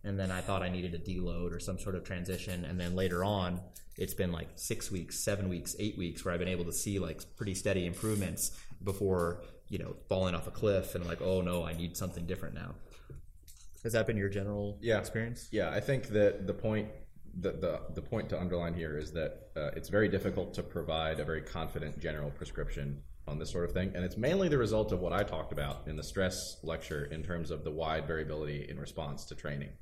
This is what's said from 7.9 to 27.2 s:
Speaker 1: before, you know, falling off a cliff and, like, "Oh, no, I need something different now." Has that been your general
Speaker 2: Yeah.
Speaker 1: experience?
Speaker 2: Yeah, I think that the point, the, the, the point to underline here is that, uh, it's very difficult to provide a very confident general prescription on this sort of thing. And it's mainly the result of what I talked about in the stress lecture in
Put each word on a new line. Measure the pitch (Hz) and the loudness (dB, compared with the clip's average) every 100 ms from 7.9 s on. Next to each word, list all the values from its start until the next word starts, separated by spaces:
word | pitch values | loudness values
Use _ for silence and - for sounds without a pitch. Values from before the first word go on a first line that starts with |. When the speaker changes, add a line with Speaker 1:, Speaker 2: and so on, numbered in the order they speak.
| 87 110 104 90 82 - - - - | 0 0 2 0 0 -2 -4 -8 -4
Speaker 1:
before, | 95 95 98 90 85 87 - - - | -4 2 4 4 4 0 -10 -16 -6
you | 95 | -4
know, | - - - | -4 -8 0
falling | 92 92 85 | 4 4 2
off | - | -2
a | |
cliff | - 107 95 - | 2 4 4 2
and, | 90 | -2
like, | 87 85 | -2 0
"Oh, | 92 95 | 4 4
no, | 87 87 | 4 2
I | 85 | 0
need | 82 87 - | -2 -2 -2
something | 92 87 | -4 -2
different | 85 90 85 | -2 -2 -2
now." | - - - - - - - - - - - - - | -4 -6 -8 -12 -16 -14 -14 -14 -18 -18 -14 -14 -4
Has | 113 | 2
that | 113 110 | 4 4
been | 110 | 4
your | 98 | 2
general | 101 101 104 101 101 | 2 0 0 -2 0
Speaker 2:
Yeah. | 117 104 | 4 4
Speaker 1:
experience? | - 113 117 117 - | 4 -2 -2 -4 -2
Speaker 2:
Yeah, | 107 85 | 0 2
I | 87 | 2
think | 123 131 - | 2 2 4
that | 104 101 - 98 | 8 8 6 -2
the | |
point, | 98 110 107 - - - - - 185 | 0 2 2 0 -8 -12 -12 -10 -2
the, | 92 | -2
the, | - 87 78 - | 2 0 0 -4
the | - | -6
point | - 110 - | -2 -2 0
to | 78 | 0
underline | 90 87 85 | 2 2 0
here | 85 78 76 | 0 -2 -2
is | 76 | -2
that, | 82 78 - - 78 | -2 -2 -4 -8 -4
uh, | 73 - | -2 -4
it's | - | 2
very | 101 104 | 4 6
difficult | 95 98 95 90 | 4 2 0 -2
to | - | -4
provide | - 85 78 80 80 78 | -4 -4 0 2 2 0
a | |
very | 78 80 | 0 -2
confident | 76 - 80 78 76 73 | -2 -4 -2 -2 -4 -4
general | 80 76 73 | -4 -2 -4
prescription | - 78 - 71 73 71 69 - - - | -4 -6 -4 -2 -2 -2 -4 -8 -10 -6
on | 76 | -4
this | 78 | -2
sort | 87 | 0
of | 87 | 2
thing. | 92 95 | 2 2
And | 87 | 0
it's | 92 107 | -2 2
mainly | 127 190 180 | 2 4 6
the | 139 | 6
result | 107 110 104 | 6 4 4
of | 92 | 2
what | 87 | 2
I | 92 | 2
talked | 107 - - | 2 -2 -2
about | 73 71 - - | -2 -2 -4 -4
in | 78 | -4
the | |
stress | - 98 92 - - - | -2 2 2 2 -6 -6
lecture | 78 80 - 76 73 | -4 -4 -2 -4 -2
in | 80 | -2